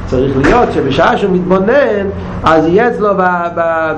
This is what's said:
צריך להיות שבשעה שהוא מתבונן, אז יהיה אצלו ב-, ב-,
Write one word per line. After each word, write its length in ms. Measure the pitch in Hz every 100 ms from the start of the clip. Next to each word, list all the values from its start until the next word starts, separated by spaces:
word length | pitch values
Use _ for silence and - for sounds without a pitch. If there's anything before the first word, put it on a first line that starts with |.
| -
צריך 300 | 127 139 131
להיות 360 | 147 240 233
שבשעה 460 | 151 - 143 196 233
שהוא 160 | 196
מתבונן, 720 | 180 180 185 202 285 247 208 196 - - -
אז 220 | 156 160 160
יהיה 220 | 190 240
אצלו 200 | 180 208 190
ב-, 60 | 185 175 170
ב-, 380 | 170 165 160 160